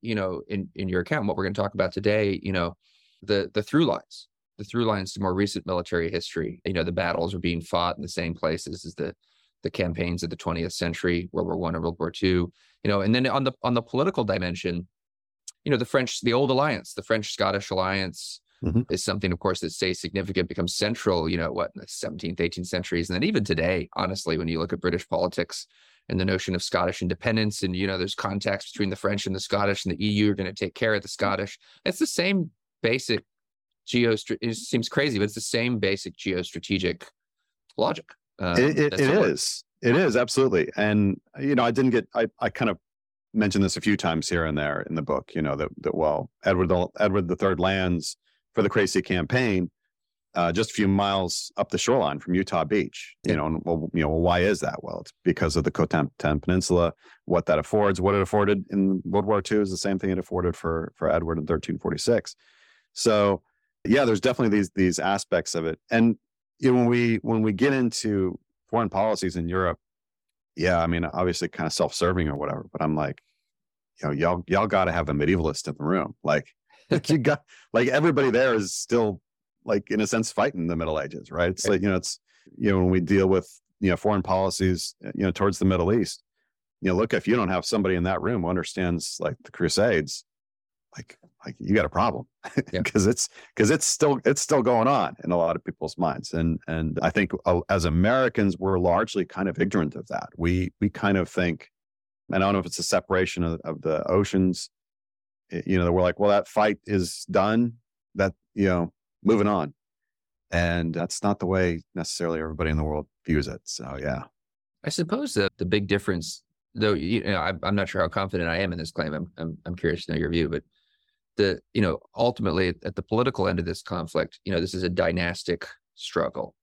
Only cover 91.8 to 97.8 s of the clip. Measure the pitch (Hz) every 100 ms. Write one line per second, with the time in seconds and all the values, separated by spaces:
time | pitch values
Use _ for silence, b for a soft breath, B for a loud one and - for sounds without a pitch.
91.8 | 73 85 110 65 - _ - - - 90
92.8 | 90 - 98 120 - B B - 107 151
93.8 | - - 147 135 - 143 - 151 117 120
94.8 | 113 139 80 - - 87 82 80 - -
95.8 | 78 - 85 67 - 82 82 80 - 82
96.8 | 80 73 85 95 101 76 - 87 - 98